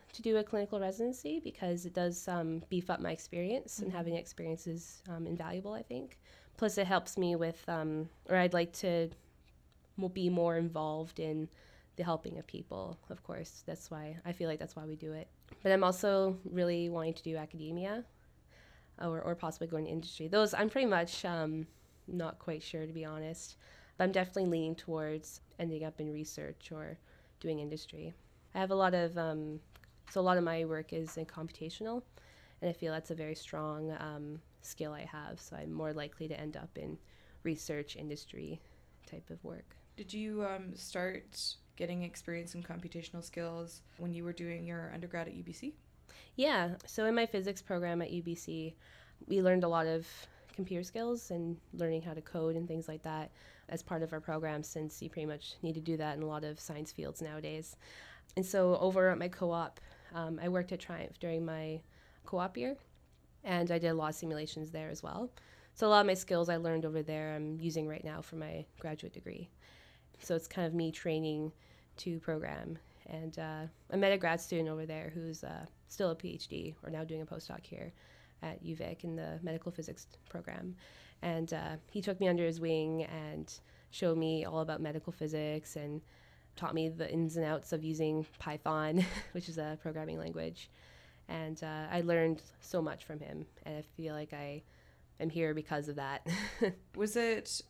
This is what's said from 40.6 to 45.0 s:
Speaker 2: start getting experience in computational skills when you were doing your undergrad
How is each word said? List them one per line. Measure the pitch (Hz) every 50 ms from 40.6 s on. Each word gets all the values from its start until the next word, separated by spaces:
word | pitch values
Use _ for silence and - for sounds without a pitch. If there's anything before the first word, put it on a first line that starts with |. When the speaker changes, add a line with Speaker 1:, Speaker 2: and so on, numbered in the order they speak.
| 190 185 180
Speaker 2:
start | 185 - - - 185 180 185 - - - - - - - - - - - - -
getting | - 175 170 180 180 175
experience | 175 - - - - 170 170 170 175 -
in | 175 170
computational | - 165 175 175 165 - 170 165 - - 170 170
skills | - - 170 170 170 165 170 170 165 - - - - - -
when | 170 175 170
you | 170 170
were | 175 170
doing | 175 175 170 170 170 170
your | 170 170 170 165 165 -
undergrad | 170